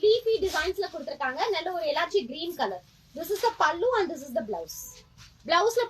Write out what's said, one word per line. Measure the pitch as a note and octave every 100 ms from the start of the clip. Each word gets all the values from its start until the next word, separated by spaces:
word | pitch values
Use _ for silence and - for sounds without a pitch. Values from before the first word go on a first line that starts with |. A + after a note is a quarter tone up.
| G#4+
லீஃபி | A#4+ A4+ A4 F#4+
டிசைன்ஸ்ல | E4+ F4 F#4+ F#4
கொடுத்திருக்காங்க. | D#4+ B3 - C4 C#4 A4 E4
நல்ல | E4+ F4
ஒரு | D#4
எலாச்சி | D4+ E4+ G4+ A#3+
கிரீன் | C#4 E4+ F4
கலர். | G#3 F3+ - - _ C#4+
This | E4+ G4+
is | A#4
the | -
pallu | D#4+ E4+ A#4+ A4+
and | E4+
this | C4 C#4
is | A#3
the | G#3+
blouse. | F3 E3 - - - - - - - -
பிளவுஸ்ல | E4+ A4 A#4